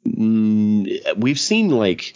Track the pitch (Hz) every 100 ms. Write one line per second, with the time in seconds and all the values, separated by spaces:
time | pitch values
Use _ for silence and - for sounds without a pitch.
0 | - - 110 110 110 107 107 107 98 -
1 | - 90 123 143 - 220 202 123 101 87
2 | -